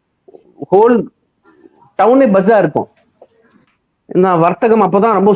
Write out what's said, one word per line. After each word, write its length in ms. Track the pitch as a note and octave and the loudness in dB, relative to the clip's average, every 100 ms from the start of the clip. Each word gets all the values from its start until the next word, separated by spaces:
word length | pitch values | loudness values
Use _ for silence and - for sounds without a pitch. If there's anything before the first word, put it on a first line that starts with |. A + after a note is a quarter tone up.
| _ _ _ - _ - - | _ _ _ -20 _ -20 -2
ஹோல் 340 | F#3 A#3 A#3 D3+ _ _ _ _ _ - _ _ - | 0 2 0 -4 _ _ _ _ _ -20 _ _ -4
டவுனே 300 | G3+ C4 C4 | 0 2 2
பஸ்ஸா 300 | F#3+ F#3+ A3 | 0 0 0
இருக்கும். 300 | D#3+ B2+ - _ _ _ _ _ _ _ _ _ _ _ _ | 0 -4 -10 _ _ _ _ _ _ _ _ _ _ _ _
இந்த 300 | - F#3+ F3 | -2 0 0
வர்த்தகம் 460 | E3+ F3 A3+ A3 | -2 -2 -2 0
அப்பதான் 300 | F#3 G3 A3+ | 0 0 -2
ரொம்ப 240 | G3 G3+ | 0 0